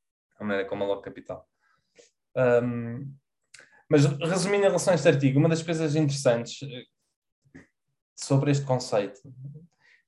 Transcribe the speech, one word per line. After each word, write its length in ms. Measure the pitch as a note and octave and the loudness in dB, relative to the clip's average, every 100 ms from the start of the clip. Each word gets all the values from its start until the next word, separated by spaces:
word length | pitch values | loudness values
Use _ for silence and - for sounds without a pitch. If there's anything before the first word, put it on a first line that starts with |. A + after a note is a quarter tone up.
| _ _ _ - | _ _ _ -10
a 40 | G#2 | -4
maneira 220 | G2 F#2+ | -4 -4
como 160 | G2+ | -4
aloco 180 | G2+ G2 | -4 -4
capital. 460 | G2 F#2 - F2+ _ _ _ _ _ _ _ _ _ B2+ | -8 -16 -14 -16 _ _ _ _ _ _ _ _ _ -2
Ahm, 760 | B2+ A#2+ B2 A#2+ A#2 A#2+ C#3 - _ _ _ - - _ - | 2 2 2 -4 -8 -10 -12 -16 _ _ _ -20 -20 _ 2
mas, 140 | D3+ | 4
resumindo 600 | C#3+ - E3 - F#3+ G3+ | 4 2 -2 -2 0 2
em 40 | G3 | 2
relação 240 | F3 G3 | 2 2
a 40 | E3+ | 4
este 120 | F3 | 4
artigo, 300 | C#3 C#3 C#3 | 4 4 4
uma 100 | E3 | 2
das 140 | D#3+ | 2
coisas 320 | - D#3+ D#3 | -2 -2 0
interessantes, 680 | D#3 C#3+ - B2+ A#2 A#2 - | 0 0 2 2 2 -2 -12
eh, 220 | A#2+ B2 - _ _ _ _ _ _ - - _ _ _ _ - | -14 -14 -18 _ _ _ _ _ _ -20 -20 _ _ _ _ -10
sobre 340 | - C#3 D3 | 0 2 2
este 140 | C#3 | 0
conceito, 560 | - B2 - A2 G2+ - - - C#3 - - _ _ _ | 0 -2 0 -2 -2 -8 -20 -18 -18 -18 -20 _ _ _